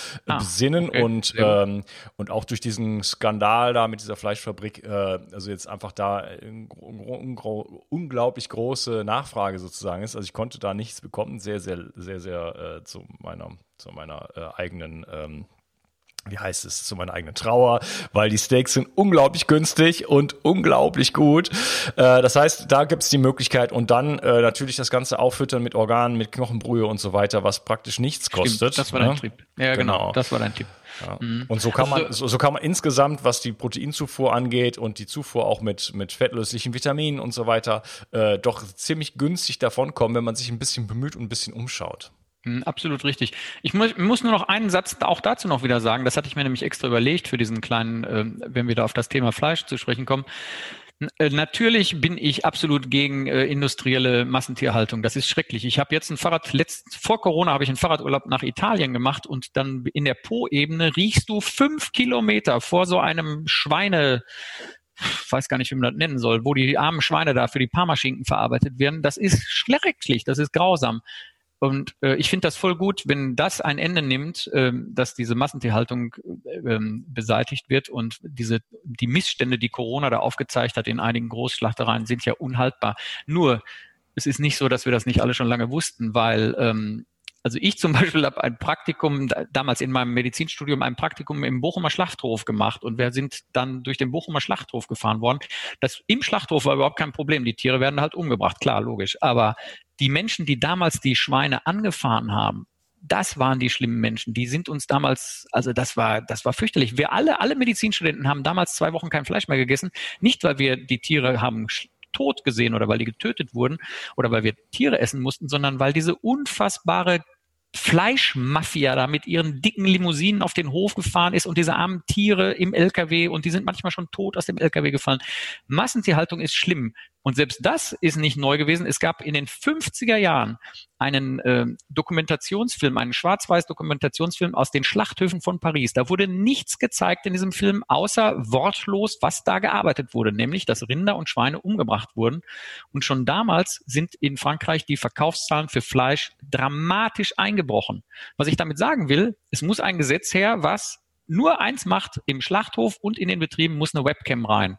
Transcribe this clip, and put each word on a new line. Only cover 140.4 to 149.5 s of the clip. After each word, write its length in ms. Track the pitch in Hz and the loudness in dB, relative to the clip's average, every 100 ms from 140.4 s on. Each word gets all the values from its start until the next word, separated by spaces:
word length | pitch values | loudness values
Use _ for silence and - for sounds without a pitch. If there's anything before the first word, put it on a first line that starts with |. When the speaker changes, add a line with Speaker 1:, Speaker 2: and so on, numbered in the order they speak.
| 117 185 - | 0 -2 -2
Speaker 2:
dass 220 | 117 110 | -2 -2
Rinder 300 | 143 202 202 | -2 0 -2
und 100 | 160 | -2
Schweine 320 | - 127 151 | 0 0 0
umgebracht 560 | 185 214 110 107 - - | -2 0 0 0 -2 0
wurden. 260 | 117 160 - - - - - | 0 0 -6 -16 -16 -16 -10
Und 100 | 135 | -4
schon 220 | - 131 123 | 0 0 2
damals 580 | 175 226 170 185 - - | 2 2 2 2 -4 -4
sind 300 | 131 170 - | -2 -2 -2
in 220 | 143 139 | -2 0
Frankreich 480 | 143 156 - 160 - | -2 -2 0 -2 -2
die 100 | - | -2
Verkaufszahlen 720 | 120 - 151 - - 151 156 | -2 0 0 0 0 0 0
für 140 | 123 | -2
Fleisch 500 | - 131 127 147 - - 143 | 0 2 4 2 -2 -12 -6
dramatisch 840 | 131 135 147 165 196 220 - 196 - | -2 0 0 0 0 0 -2 -4 0
eingebrochen. 680 | 202 208 135 104 - 101 - - - - | 0 0 0 0 -2 -6 -12 -20 -8 -2
Was 100 | 147 | 0
ich 80 | - | 2
damit 220 | 165 147 | 0 0
sagen 320 | 247 285 143 | 0 2 2
will, 260 | 143 226 - _ | 4 2 -2 _